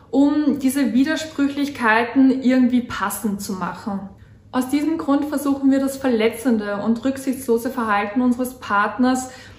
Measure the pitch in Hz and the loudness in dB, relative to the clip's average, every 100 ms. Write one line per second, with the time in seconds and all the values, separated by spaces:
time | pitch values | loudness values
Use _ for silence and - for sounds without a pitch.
0 | - 269 285 302 294 214 262 277 247 226 | -4 2 4 4 0 2 0 0 0 2
1 | 277 320 - - 277 285 277 - 240 220 | 2 0 -4 -2 -2 0 -4 0 2 2
2 | 233 277 262 240 247 254 247 247 233 - | 2 4 4 4 2 4 4 2 -2 -6
3 | 190 - 220 196 - 185 175 175 - 196 | -6 -4 -4 -4 -6 -6 -6 -8 -8 -8
4 | - - - - - 254 254 285 302 330 | -8 -16 -20 -20 -6 -4 -2 0 0 -2
5 | - 285 294 285 285 269 269 269 269 - | 0 0 0 -2 -2 2 4 4 0 -2
6 | 269 226 226 226 269 220 208 202 208 226 | 0 2 2 0 0 0 0 -4 -2 0
7 | 269 269 277 247 - 233 240 - 226 202 | -2 -4 -4 -6 0 -2 0 -4 0 0
8 | 214 254 254 240 254 - - 202 214 214 | 0 0 0 0 -4 -8 -2 0 0 2
9 | 254 254 - - - | 2 2 -4 -12 -20